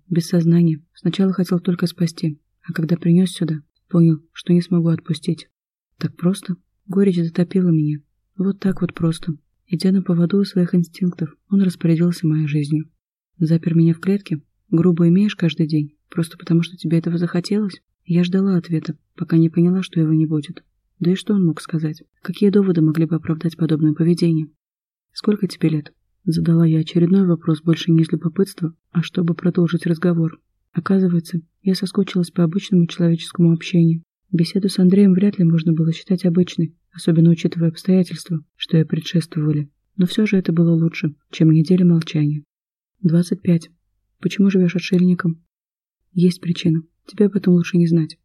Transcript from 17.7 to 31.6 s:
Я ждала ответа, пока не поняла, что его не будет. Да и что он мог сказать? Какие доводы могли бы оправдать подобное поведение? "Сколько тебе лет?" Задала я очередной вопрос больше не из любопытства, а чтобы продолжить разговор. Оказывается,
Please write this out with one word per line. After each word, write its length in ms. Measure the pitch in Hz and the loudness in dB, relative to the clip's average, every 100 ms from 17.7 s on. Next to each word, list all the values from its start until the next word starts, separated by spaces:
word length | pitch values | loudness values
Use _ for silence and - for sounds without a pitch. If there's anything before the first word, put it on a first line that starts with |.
| - _ _ | -8 _ _
Я 220 | - 175 175 | -4 0 0
ждала 320 | 190 196 180 | 0 0 0
ответа, 400 | 170 160 151 156 _ - | -2 -6 -6 -12 _ -12
пока 220 | 170 165 | 0 2
не 120 | 165 | 2
поняла, 340 | 165 170 185 | 2 2 0
что 180 | 185 170 | -2 -2
его 100 | 156 | 0
не 140 | 160 156 | 2 0
будет. 400 | 156 147 - _ _ _ - | -2 -6 -14 _ _ _ -6
Да 120 | 175 | -2
и 40 | 190 | -2
что 180 | - | 0
он 120 | 202 175 | 0 0
мог 160 | 151 | -2
сказать? 420 | - 160 156 156 - _ | -6 -6 -6 -8 -18 _
Какие 280 | - 175 208 | -10 0 2
доводы 320 | 202 190 170 | 4 2 2
могли 240 | 156 156 160 | 2 2 0
бы 100 | 160 | -2
оправдать 400 | 160 156 170 - | -4 -4 -4 -4
подобное 380 | 160 156 156 | -2 0 0
поведение? 540 | 151 165 170 170 156 156 _ _ _ _ _ _ | 2 2 2 2 0 -4 _ _ _ _ _ _
"Сколько 340 | - - 208 180 | -8 -2 -2 -2
тебе 220 | - 160 | -2 -2
лет?" 240 | 156 147 _ _ _ 190 | -2 -6 _ _ _ -4
Задала 400 | 165 165 165 165 | -2 2 2 2
я 140 | 160 | 2
очередной 460 | 156 180 170 196 185 | 0 0 2 2 2
вопрос 360 | 165 165 156 | 0 -2 -2
больше 300 | 165 165 - | 0 -2 2
не 100 | 165 | 2
из 100 | 160 | 2
любопытства, 640 | 160 160 151 196 - 165 - _ | -2 -4 -2 -4 -4 -10 -10 _
а 100 | 175 | -6
чтобы 320 | 160 - 170 | -4 -2 -4
продолжить 520 | 170 180 175 170 170 170 | -2 -2 0 0 0 -2
разговор. 560 | 165 175 170 160 - _ _ _ | -2 0 0 -2 -6 _ _ _
Оказывается, 640 | - - 196 185 170 165 170 - _ | -8 -2 0 2 0 -2 -8 -10 _